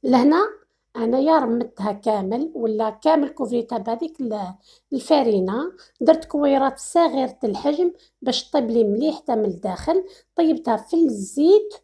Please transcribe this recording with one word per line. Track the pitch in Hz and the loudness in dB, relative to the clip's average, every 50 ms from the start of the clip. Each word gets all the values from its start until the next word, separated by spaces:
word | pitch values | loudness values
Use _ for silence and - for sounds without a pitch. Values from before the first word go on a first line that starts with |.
| - | 0
لهنا | 254 247 247 247 285 311 349 415 427 - - _ _ _ _ _ _ _ | 2 2 4 4 4 4 4 2 0 -4 -12 _ _ _ _ _ _ _
أنايا | 240 226 226 240 262 269 311 320 311 | -6 -2 0 0 2 2 4 2 2
رمتها | 262 226 233 240 233 233 _ - 196 214 | 2 0 -2 -2 -4 -6 _ -8 -6 -6
كامل | 202 208 - 233 214 202 190 190 214 247 294 320 320 | -6 -4 -2 -2 -2 -2 -2 -4 -4 -4 -6 -6 -6
ولا | 277 226 220 214 214 220 220 | -4 -4 -4 -2 -2 -2 -4
كامل | 214 - - 311 320 302 285 277 | -4 -2 0 2 2 2 2 -2
كوفريتها | - - 269 208 240 240 233 - 240 226 | -4 -8 -6 -4 -2 -4 -4 -4 -6 -6
بهذيك | 196 226 226 233 339 320 320 _ | -4 -6 -6 -6 -6 -10 -8 _
ال-، | 269 233 214 208 196 180 190 _ _ _ _ _ _ _ - | -8 -6 -6 -8 -8 -10 -12 _ _ _ _ _ _ _ -8
الفرينة، | 262 - - 311 294 262 233 214 196 185 185 196 240 294 370 370 - - _ _ _ | -8 0 2 2 2 4 2 2 2 0 0 -2 -4 -6 -6 -10 -14 -20 _ _ _
درت | 247 269 320 320 320 | 4 4 4 4 2
كويرات | - - 294 294 285 277 269 269 269 262 - | -6 -4 0 2 2 2 2 0 0 -2 -6
صغيرة | - - - 339 339 320 254 269 262 254 - _ - | -16 -2 0 2 2 2 0 -2 -4 -4 -6 _ -4
الحجم | 214 196 - - 294 294 302 359 349 349 - _ _ _ _ | -4 -4 -2 -2 -2 -2 0 -2 -2 -2 -6 _ _ _ _
باش | - 254 254 - - - | -6 -4 -4 -4 -6 -2
طيب | - 294 247 226 | -2 -2 0 2
لي | 233 233 220 | 2 2 2
مليح | 208 202 220 285 311 302 | 2 2 0 0 -2 -2
حتى | - - - 240 | -4 -4 -4 -2
من | 220 214 | 0 0
الداخل. | 196 180 170 - 185 180 180 - - 339 381 370 - - - _ _ _ | -2 -4 -6 -6 -8 -8 -6 -2 0 0 0 -2 -4 -16 -20 _ _ _
طيبتها | - 339 320 320 - - 254 226 214 | 0 2 2 2 0 0 -2 -2 -2
في | - - - | -2 -2 2
الزيت | 330 330 277 220 202 196 - - 277 294 339 392 427 427 415 415 - | 2 2 2 2 -2 -8 -8 -2 2 4 6 6 6 4 0 -12 -16